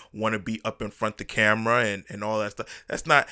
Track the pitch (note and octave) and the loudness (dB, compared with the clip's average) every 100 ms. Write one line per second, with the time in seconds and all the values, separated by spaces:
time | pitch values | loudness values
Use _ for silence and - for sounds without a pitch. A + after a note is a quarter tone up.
0 | - G#2 A2 A2 F#2 A2 A2+ - G#2 - | -16 -4 -2 -2 -4 -6 -6 -6 -8 -4
1 | A2 - G#2 - G#2+ A2 A2+ A#2+ A2+ G2 | -4 -4 -6 2 4 4 4 4 2 -2
2 | - G#2 G#2 A2 G#2 - A2+ - - - | -8 -8 -2 -2 -2 -6 -10 -12 -8 -6
3 | D#3+ C#3+ - | 2 2 2